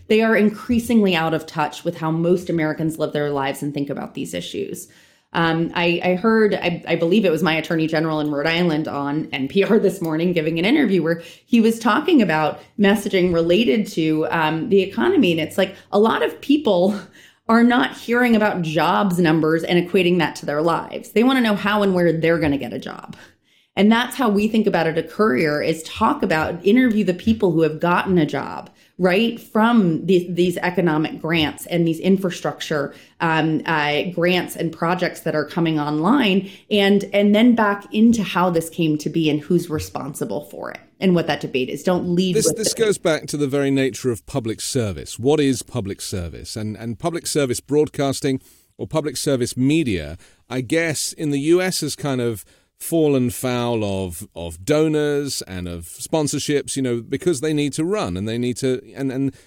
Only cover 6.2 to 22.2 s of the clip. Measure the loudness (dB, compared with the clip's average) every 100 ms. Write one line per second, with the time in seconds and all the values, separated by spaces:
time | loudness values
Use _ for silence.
6.2 | 2 4 2 0 -4 -4 -4 -2 0 0
7.2 | 0 2 0 0 -2 -2 -2 0 -2 -2
8.2 | -2 -2 0 2 2 0 -2 -4 -4 -4
9.2 | -4 -6 -2 0 2 4 2 -2 -4 0
10.2 | 0 0 -2 0 2 2 2 2 0 -2
11.2 | -6 -20 0 4 4 2 0 0 4 4
12.2 | 4 2 0 -2 -10 0 2 2 2 2
13.2 | 2 2 4 4 4 2 0 -2 0 0
14.2 | 0 0 0 0 2 2 2 0 2 4
15.2 | 4 2 -2 -2 -2 -2 -4 2 2 2
16.2 | -2 -4 0 2 2 2 2 0 -8 -20
17.2 | -20 _ 0 4 6 4 0 -4 -2 0
18.2 | 4 4 2 0 -2 0 2 2 2 2
19.2 | 4 4 2 0 2 0 2 2 2 2
20.2 | 0 -2 -4 0 2 0 -4 -10 -4 2
21.2 | 2 4 2 0 0 2 2 4 2 2